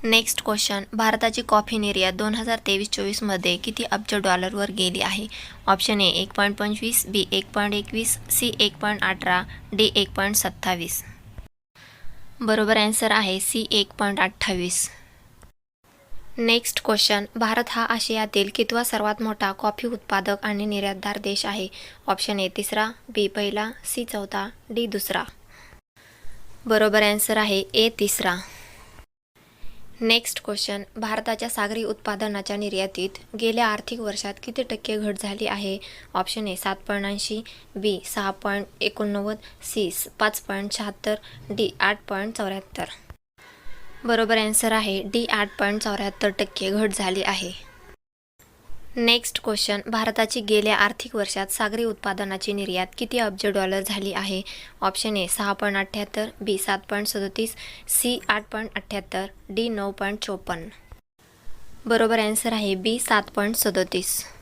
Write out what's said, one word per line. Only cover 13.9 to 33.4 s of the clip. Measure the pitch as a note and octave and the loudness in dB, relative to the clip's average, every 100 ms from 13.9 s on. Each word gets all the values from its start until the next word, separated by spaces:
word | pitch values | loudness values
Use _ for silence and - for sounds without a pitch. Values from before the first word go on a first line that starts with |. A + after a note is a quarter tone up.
| - | 0
पॉइंट | G3+ G3 | 0 2
अठ्ठावीस. | F#3+ - - F#3 F3+ - - - - - - - - _ _ _ _ _ - - - - | 0 0 -2 0 0 0 -2 -6 -20 -20 -20 -20 -20 _ _ _ _ _ -6 -6 -6 -2
नेक्स्ट | A#3 A#3 A#3 - - | 4 4 2 -4 2
क्वेश्चन, | G#3+ - G#3 G#3 A#3 | 4 4 2 0 0
भारत | A3 A3+ A#3+ | 2 2 0
हा | - | 0
आशियातील | A#3 A#3 - A3 G#3+ G#3 G3 - | 0 0 0 0 0 2 2 2
कितवा | A3+ A#3 | 2 2
सर्वात | A#3+ A3+ G#3 G#3 | 2 0 0 0
मोठा | A3 G#3+ G3+ | -2 0 -2
कॉफी | F#3+ G#3+ G#3 A#3+ | 2 0 0 -4
उत्पादक | A#3 - G3 F#3+ G3+ | -6 0 0 2 -2
आणि | G#3+ G3+ G#3 | -2 -2 0
निर्यातदार | G#3 G3+ G3 G3+ G#3 | 0 -2 -2 -4 -4
देश | G3+ G3+ - | -2 -2 -2
आहे? | G#3 F#3+ - - - - | -2 -6 -8 -18 -12 -4
ऑप्शन | F#3+ - - | -2 0 0
ए | F#3+ F#3 | 0 -2
तिसरा, | G3+ G#3+ G#3+ A#3 - | -2 0 0 -4 -8
बी | A3 G3+ | 0 0
पहिला, | G3+ G3+ G3+ A3 - - | 2 -2 -2 -4 -6 -8
सी | - A#3 | -6 -4
चौथा, | G#3+ G3 G3 G3 - - | -6 -6 -6 -6 -10 -8
डी | A3+ A#3 | -2 -2
दुसरा. | G3+ - F#3 - - - - - - _ _ - - - - - - - | -2 -2 -4 -4 -10 -20 -20 -20 -20 _ _ -20 -8 -6 -6 -10 -12 2
बरोबर | G#3+ G#3+ G#3 | 6 6 6
आन्सर | G#3 G#3 - G#3+ | 4 4 2 2
आहे | G#3+ G3 G3 | 2 2 2
ए | - A3+ - | 4 4 4
तिसरा. | G3+ - G#3 F3+ - - - - - - - _ _ _ _ _ - - - - | 0 2 0 -2 -6 -16 -20 -20 -20 -20 -20 _ _ _ _ _ -8 -8 -12 -4
नेक्स्ट | A3+ A#3 A#3 - | 4 4 4 -6
क्वेश्चन, | - G#3 - - D4+ - | -4 -4 -2 -4 -8 2
भारताच्या | A3 A3 A3 A3 A3+ | 2 4 0 -2 -2
सागरी | A#3 G#3 A3 | 0 0 0
उत्पादनाच्या | A3 G#3+ - G3+ G#3+ G3+ F#3+ G3+ | -2 -2 -2 -2 0 -2 -4 -2
निर्यातीत | G#3 G3 F#3+ F#3+ F#3 F#3+ - G#3+ | 0 0 -2 0 -4 -4 -12 0